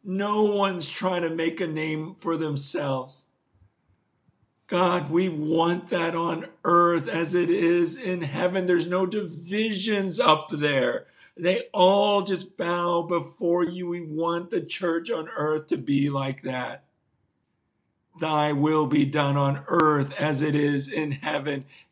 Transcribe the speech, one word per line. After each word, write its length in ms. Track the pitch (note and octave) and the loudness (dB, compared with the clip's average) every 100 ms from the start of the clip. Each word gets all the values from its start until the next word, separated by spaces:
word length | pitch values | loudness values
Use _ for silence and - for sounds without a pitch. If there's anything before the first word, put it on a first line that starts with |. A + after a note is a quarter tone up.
No 380 | G#3 F#3+ G3+ G#3+ | -6 -4 0 2
one's 460 | G#3+ G3+ G3 F3+ D3+ | 2 4 0 0 -6
trying 340 | - F#3 F3+ | -2 -2 0
to 80 | E3 | -2
make 300 | E3 E3 E3 | 0 -2 -2
a 60 | F3 | -4
name 500 | D#3 D#3 D#3 D#3 - | -2 -4 -4 -6 -8
for 180 | E3+ E3 | -4 -2
themselves. 880 | D#3 C#3+ - E3 C#3+ C3 B2+ - _ _ _ _ _ _ _ _ _ _ _ _ _ _ _ | -2 -2 -2 -2 -2 -4 -6 -16 _ _ _ _ _ _ _ _ _ _ _ _ _ _ _
God, 440 | F3 F3+ F3+ C#3+ | 0 2 0 0
we 180 | E3 F#3 | 0 0
want 600 | D#3 D3+ D#3+ E3+ F3 F3 | -2 -2 2 2 0 -2
that 240 | F3 E3+ | -2 -2
on 320 | E3 E3+ E3 - - | -2 -4 -4 -8 -6
earth 440 | - F3 F3 E3+ D#3 | 4 6 6 2 -2
as 260 | E3 E3 | -4 0
it 140 | F3 E3+ | 0 2
is 480 | F3+ E3+ F3 E3+ E3+ | 2 4 4 2 -2
in 260 | A3+ F3+ | -6 -4
heaven. 440 | D#3 C#3+ F3+ F#3+ F3+ | -4 -2 0 0 2
There's 200 | F3 E3 | 0 2
no 200 | F3+ F#3 | -2 0
divisions 1120 | G#3+ F3+ C#3+ E3+ G3+ A3+ G3+ G#3 G#3 G3 D#3+ | -2 -6 -10 -6 -2 -2 -2 -2 0 -2 2
up 280 | F3 D#3 - | 4 4 2
there. 560 | D3+ D3 C#3 B2 A#2+ - _ - - | -2 0 2 2 -2 -8 _ -20 -4
They 260 | F3 F#3+ - | 0 0 -2
all 500 | G#3 G#3+ G3+ G#3 G3+ | 4 6 6 4 2
just 340 | F#3+ F#3 - - | 2 -4 -4 -6
bow 460 | E3+ F3 F3 E3+ | -2 0 0 0
before 600 | D#3+ E3+ C#3 - F3 F3 | 0 -2 -2 -4 0 2
you. 240 | E3+ F3+ F3+ | 0 -2 -6
We 140 | F3 | -6
want 480 | D#3+ D3+ E3 E3+ F3 | -6 -4 -2 -2 -4
the 100 | G#3 | -6
church 500 | D3 - F3+ E3 E3 | -6 -4 -2 -2 -2
on 180 | D#3 D#3 - | -6 -6 -4
earth 320 | D3+ D#3 D3+ | -2 -2 -2
to 100 | - | -4
be 320 | B2 C#3 C#3+ | 0 0 2
like 320 | C#3 C3+ C3 | 0 -4 -6
that. 420 | B2+ B2+ A#2+ - _ _ _ _ _ _ _ _ _ _ _ _ _ - | -6 -6 -6 -10 _ _ _ _ _ _ _ _ _ _ _ _ _ -8
Thy 320 | D#3+ D3+ D3+ | -2 2 2
will 340 | C#3+ D3+ D#3 D3 | 2 2 2 2
be 200 | C#3+ C3+ | 2 2
done 300 | D3+ C#3+ C#3+ | 2 0 2
on 260 | C#3 C#3 - | 2 0 0
earth 440 | E3+ D#3 D3 C#3 - | 4 4 4 0 -2
as 240 | D#3 C#3 | -2 0
it 120 | D3+ | 0
is 360 | D3 D3 C#3+ C#3 | 2 2 0 -4
in 200 | F#3 D3+ | -4 -4
heaven. 520 | C#3 D#3 D3 C#3 C#3 C3 - _ | -4 -4 -4 -4 -6 -8 -20 _